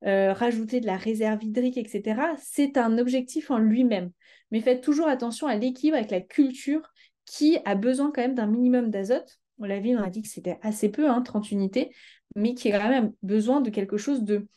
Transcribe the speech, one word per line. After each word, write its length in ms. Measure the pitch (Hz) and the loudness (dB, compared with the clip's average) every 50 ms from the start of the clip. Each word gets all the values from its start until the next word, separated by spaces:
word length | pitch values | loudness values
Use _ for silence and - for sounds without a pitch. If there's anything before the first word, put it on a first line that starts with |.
| - | -2
euh, 280 | 202 196 196 196 190 196 | 0 2 2 4 2 2
rajouter 480 | 196 240 240 233 220 226 220 254 247 | 2 0 0 0 -2 -2 -2 -2 -2
de 60 | 233 | -2
la 100 | 208 185 | -2 -4
réserve 480 | 190 185 214 226 214 220 214 214 214 220 | -4 -2 -4 -2 0 0 0 0 -2 -4
hydrique, 320 | 220 214 247 247 254 254 | -4 -2 0 0 0 -2
et 100 | 254 233 | -4 -6
cetera, 480 | 226 - 202 214 220 220 220 285 339 320 311 | -6 -6 -6 -4 -2 -2 0 0 -2 -2 -6
c'est 380 | - - - - 285 277 277 | -10 -8 0 0 0 2 2
un 220 | 262 233 226 226 233 | 2 2 2 2 2
objectif 520 | 247 247 254 262 254 254 - 320 302 - | 2 2 0 -2 -2 -2 -6 -8 -4 -2
en 80 | 285 226 | 0 2
lui-même. 520 | 220 220 214 240 254 240 220 190 180 180 - _ _ _ - _ _ - 214 | 4 4 4 4 4 2 2 0 -4 -6 -10 _ _ _ -20 _ _ -6 -4
Mais 80 | 220 | -2
faites 200 | 226 254 254 254 | 2 2 2 2
toujours 280 | 254 - 294 285 330 311 | 2 0 2 2 2 2
attention 380 | 269 254 233 233 226 - - | 0 0 -2 -6 -6 -4 -4
à 80 | 302 220 | -2 -2
l'équilibre 420 | 214 220 262 254 - - 302 311 | 0 0 -2 -2 0 0 2 2
avec 140 | 277 214 214 | 2 0 0
la 100 | 208 180 | -2 -4
culture 640 | 190 - - - 285 262 254 - - - 285 311 311 - _ _ _ _ _ _ _ | -4 -2 2 2 2 2 2 -4 -4 -2 -2 -2 -4 -8 _ _ _ _ _ _ _
qui 340 | - - - 294 302 330 - - | -14 -4 0 4 4 4 4 2
a 100 | 202 202 | 0 -2
besoin 360 | 196 202 247 262 254 277 294 | 0 2 0 2 2 0 -2
quand 120 | 294 269 240 | 0 0 -2
même 120 | 254 269 | -2 0
d'un 120 | 247 220 208 | 0 0 0
minimum 420 | 214 240 247 247 247 247 240 226 | 2 2 4 4 4 4 2 0
d'azote. 480 | 208 196 196 190 247 302 - - - _ _ _ _ - | -2 -2 0 0 0 -2 -2 -6 -20 _ _ _ _ -12
On 60 | 214 | -6
l'a 140 | 196 196 202 | -6 -4 -2
vu, 180 | 202 226 247 | 0 0 0
on 60 | 233 202 | 0 0
a 80 | 190 | -2
dit 120 | 180 220 214 | -4 -8 -10
que 60 | - | -10
c'était 300 | - - - 180 175 - - | -12 -10 -8 -8 -8 -6 -4
assez 260 | 214 214 214 - 208 | -6 -4 0 -2 -2
peu, 200 | 202 - 302 302 | 0 2 2 2
hein, 120 | 240 240 247 | 2 2 0
trente 280 | - - 214 208 - 202 | -2 -4 -6 -4 -2 -2
unités, 420 | 202 196 190 190 254 302 - - - - - - _ _ - - | -2 -2 0 0 -2 -2 -4 -6 -18 -20 -20 -20 _ _ -12 -6
mais 200 | 202 208 233 247 | -2 -2 -2 -2
qui 180 | 247 - 240 202 | -2 0 0 2
a 80 | 202 | 2
quand 80 | 202 220 | 2 2
même 240 | 269 269 226 208 - _ - | 2 2 2 0 -2 _ -4
besoin 380 | 185 202 214 208 226 254 294 | 0 2 2 2 2 2 2
de 100 | 269 226 | 2 0
quelque 260 | 208 214 196 196 - | -2 -4 -4 -2 -4
chose 260 | 208 - - 285 262 214 | -4 -2 -2 -2 -2 0
de 260 | 202 208 208 208 - _ | 0 -2 -2 -2 -6 _